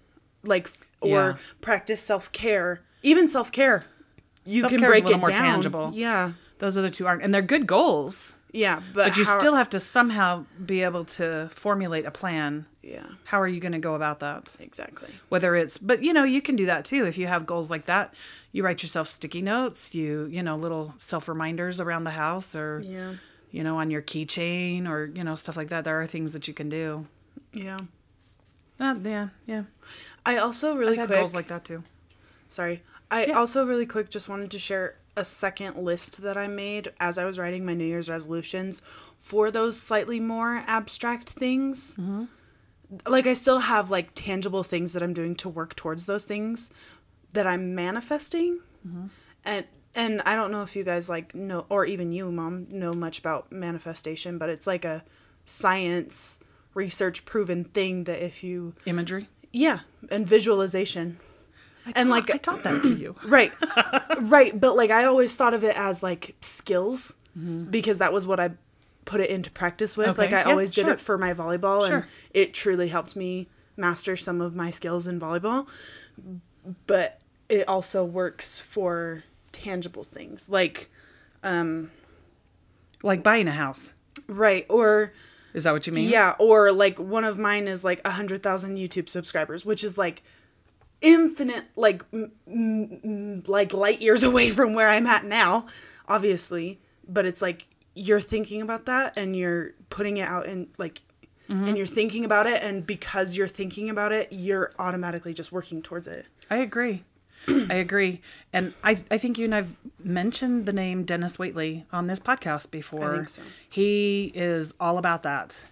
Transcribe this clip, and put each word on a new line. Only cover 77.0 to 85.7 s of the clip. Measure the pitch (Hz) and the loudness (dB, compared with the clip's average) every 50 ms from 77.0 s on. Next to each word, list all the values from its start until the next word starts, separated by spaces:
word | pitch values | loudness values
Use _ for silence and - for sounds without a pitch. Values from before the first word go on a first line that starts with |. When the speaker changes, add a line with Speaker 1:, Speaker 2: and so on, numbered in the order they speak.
| 170 - - _ _ _ _ _ _ _ | 2 0 -4 _ _ _ _ _ _ _
Speaker 1:
it | 220 202 190 | 2 2 4
also | - 196 190 185 - - 196 180 | 2 0 0 0 -2 0 0 0
works | 175 170 185 180 170 - - - - - - | 0 0 -2 -2 -2 -4 -6 -8 -8 -8 -10
for | - - - 214 190 180 170 170 170 165 165 160 - _ _ _ _ _ | -12 -8 -4 -2 -2 0 -2 -2 -4 -6 -8 -12 -14 _ _ _ _ _
tangible | - - - 208 190 180 170 175 175 - - | -20 -14 -10 -8 -6 -6 -8 -8 -12 -14 -16
things, | - - - - - - 196 - - | -16 -18 -18 -16 -16 -16 -18 -6 -2
like, | 196 190 180 165 - - - - _ - - - - _ _ _ _ _ - | 2 2 2 0 -2 -8 -16 -18 _ -20 -20 -20 -20 _ _ _ _ _ -4
um, | 196 180 170 170 165 160 165 160 160 - _ _ _ _ _ _ _ _ _ _ _ _ _ _ _ _ _ _ _ _ _ - | -2 -2 0 0 -2 -4 -4 -8 -10 -16 _ _ _ _ _ _ _ _ _ _ _ _ _ _ _ _ _ _ _ _ _ 0
Speaker 2:
Like | 202 190 180 156 | 0 0 4 4
buying | 208 220 226 196 | 4 6 6 2
a | 160 143 | 0 0
house. | 151 147 135 139 - - - - _ _ _ _ - - | -2 -4 -2 -2 -4 -4 -4 -6 _ _ _ _ -20 -14
Speaker 1:
Right, | - 202 196 220 214 196 185 - - | -12 -2 4 4 4 4 4 2 2
or | 202 240 226 214 214 208 208 202 - - - - - _ _ _ - | 4 6 6 6 6 4 2 0 -4 -16 -20 -20 -20 _ _ _ -6
Speaker 2:
Is | - 151 | 0 0
that | 165 | 2